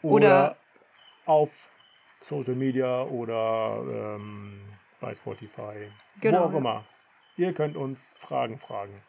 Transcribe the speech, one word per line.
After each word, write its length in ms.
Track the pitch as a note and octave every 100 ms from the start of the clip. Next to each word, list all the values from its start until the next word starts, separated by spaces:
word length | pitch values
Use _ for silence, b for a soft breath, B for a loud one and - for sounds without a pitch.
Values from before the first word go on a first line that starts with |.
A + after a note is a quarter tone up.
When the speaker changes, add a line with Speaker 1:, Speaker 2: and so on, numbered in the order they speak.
Speaker 1:
Oder 140 | D#3 C#3+
Speaker 2:
Oder 400 | F#3 C#3 C#3+ - _ _ _ _ _ _ -
Speaker 1:
auf 400 | D#3 D3 - - _ _ _ _ _
Social 340 | - D3 C3
Media 480 | B2+ C3+ C3 B2+ B2+
oder, 760 | C3+ B2 A#2 A2+ A2+ A2+ A2 G#2+ C3 A2+ G#2+ G#2
ähm, 440 | G#2 G#2 G2+ G2+ G2+ G#2 _ _
bei 140 | B2
Spotify, 760 | A2+ - - A2 - G#2+ G#2 G#2 - _ G3+
Speaker 2:
Genau, 200 | A3 F3+
Speaker 1:
wo 40 | E3
auch 60 |
Speaker 2:
ja. 60 | D3
Speaker 1:
immer. 260 | B2 A2+ G#2+ _ _ _ _ -
Ihr 160 | F#3
könnt 240 | F3+ D3+ D3
uns 380 | C3+ C3 - _
Fragen 400 | - C3 B2 A2+
fragen. 440 | - G#2+ G2+ G2+